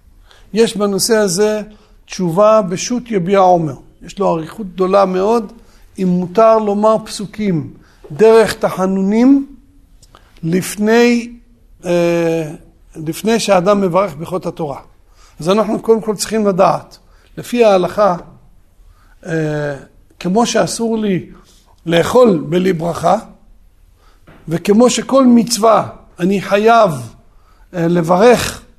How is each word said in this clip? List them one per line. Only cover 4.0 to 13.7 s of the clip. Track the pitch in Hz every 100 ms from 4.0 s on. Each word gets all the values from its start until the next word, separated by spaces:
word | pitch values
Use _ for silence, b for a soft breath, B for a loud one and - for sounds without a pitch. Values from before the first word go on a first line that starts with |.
יש | 175 -
לו | 185
אריכות | 165 156 - 190
גדולה | 175 185 196
מאוד, | 190 185 202 233 - - b b b -
אם | 185
מותר | 180 175 202 226 220
לומר | 214 202 214 220
פסוקים | 220 - 202 - 208 160 120 - b b -
דרך | 147 220 226 208
תחנונים | - 196 185 190 190 190 220 254 277 - - _ _ _ _ _ b b b
לפני, | 165 180 - 208 214 233 240 240 233 - _ _ _ _
אה, | 175 175 170 170 165 165 156 170 - _ _ 170
לפני | 156 156 202 233
שאדם | 202 190 180